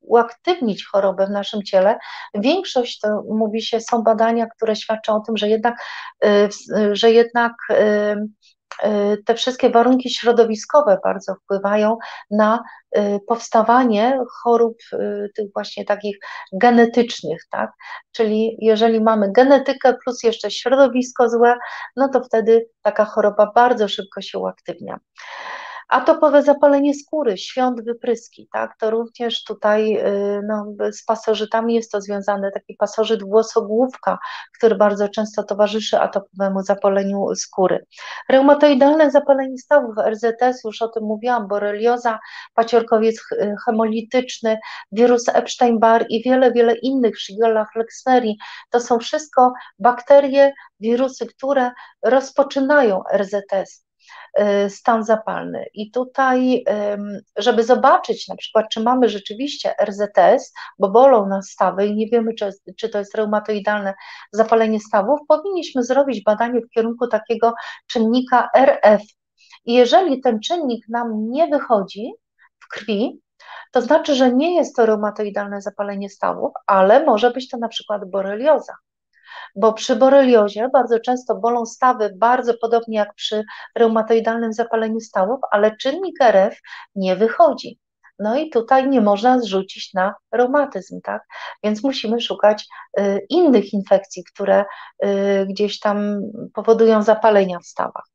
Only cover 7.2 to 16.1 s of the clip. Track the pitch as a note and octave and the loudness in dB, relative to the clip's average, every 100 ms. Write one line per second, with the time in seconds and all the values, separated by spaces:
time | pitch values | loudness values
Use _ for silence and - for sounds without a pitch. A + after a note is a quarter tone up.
7.2 | A#3 A#3+ A#3 A#3 - G#3+ G#3 G#3 G#3 G#3 | 4 0 -2 -4 -2 2 2 2 -2 -4
8.2 | G#3+ _ _ _ _ - G#3 G#3 G3+ G#3 | -8 _ _ _ _ -4 -2 0 0 -2
9.2 | G#3 A#3 - B3 B3+ A#3 A#3+ B3+ B3 - | -2 -2 -2 0 2 4 4 2 0 -4
10.2 | A#3 A#3 A3 G#3+ - - G3+ F#3+ F#3+ F#3+ | 0 4 2 0 2 2 4 2 0 -4
11.2 | - F#3+ _ G3 G3+ G#3 G#3+ A3+ - - | -8 -12 _ -4 0 0 0 -2 -8 -18
12.2 | - G#3 G#3+ A#3 A#3+ - _ - G#3 G3+ | -6 0 2 0 -4 -20 _ -2 0 -4
13.2 | - A#3 - A3+ G#3+ A#3+ B3+ G#3 A3+ C4+ | -4 -6 0 0 4 4 4 2 2 0
14.2 | B3 - A#3+ A#3 A#3 A3+ - - G#3 G3+ | -4 -6 0 2 2 -2 -12 -6 -6 -6
15.2 | G#3 - G3+ G#3 G3+ - G3+ G#3 G#3 | -8 -8 -8 -8 -10 -12 -4 -4 -4